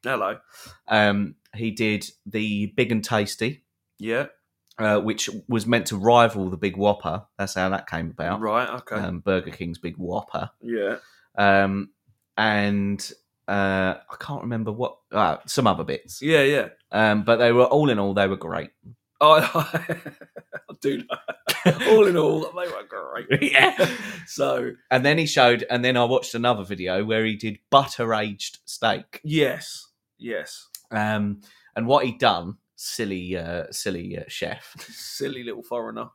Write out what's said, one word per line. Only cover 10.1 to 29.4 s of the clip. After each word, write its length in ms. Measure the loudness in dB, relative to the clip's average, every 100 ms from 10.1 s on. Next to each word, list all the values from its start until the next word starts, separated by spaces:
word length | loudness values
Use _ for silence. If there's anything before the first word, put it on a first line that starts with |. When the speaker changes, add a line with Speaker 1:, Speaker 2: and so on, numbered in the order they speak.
| -8 -6 -8 -8 -10
Speaker 1:
Yeah. 360 | -8 -4 -4 -6 -12 _ _ 2
Speaker 2:
Um, 540 | 4 6 4 0 -6 _ _ _ _ -2
and, 640 | 0 2 0 0 -2 -4 -8 -16 _ _ -4
uh, 460 | -2 0 0 0 -2 -10
I 60 | -16
can't 220 | -10 -8
remember 300 | -6 -6 -6
what, 260 | -6 -6 -8 _
uh, 260 | 0 0 0 -4
some 200 | 2 2
other 160 | 2
bits. 360 | -2 -6 -8 -8
Speaker 1:
Yeah, 220 | 2 4
yeah. 260 | 4 2 -2 -8 _
Speaker 2:
Um, 300 | 2 4 4
but 120 | 4 4
they 160 | 6
were, 120 | 6 6
all 240 | 6 4
in 80 | 2
all, 140 | 2
they 120 | 2 2
were 100 | 0
great. 340 | -4 -6 -8 _ -20 -20 _ _
Speaker 1:
Oh, 180 | 6 6
<laughs> 160 | 4
I 1200 | -2 -2 -4 -6 -8 -10 -18 -20 -20 -18 -18 -18 -6
do 180 | -4 -4
know. 720 | -6 -10 -10 -10 -6 0 2 2 6
All 180 | 8 8
in 100 | 4
all, 240 | 2 0
they 80 | -4 -6 -8
were 160 | -8 -12
great. 540 | -12 -10 -10 0 0
Speaker 2:
<laughs> 100 | 4
Yeah. 360 | 4 4 4 0 0 -10 -14 -12
Speaker 1:
So 460 | -4 -2 -2 -4 -10 _
Speaker 2:
And 140 | 2
then 140 | 4 2
he 80 | 2
showed, 380 | 4 6 4 0
and 140 | 0
then 120 | 0 2
I 80 |
watched 300 | 2 2 0
another 300 | -2 0 0
video 400 | -4 -6 -2 -2
where 200 | 0 0
he 120 | -2 -4
did 220 | -6 -10 _
butter 420 | 2 2 -2 -2
aged 440 | -2 -4 -8 -12 -14
steak. 560 | -16 -4 -2 -2 -6 -12
Speaker 1:
Yes, 600 | -4 0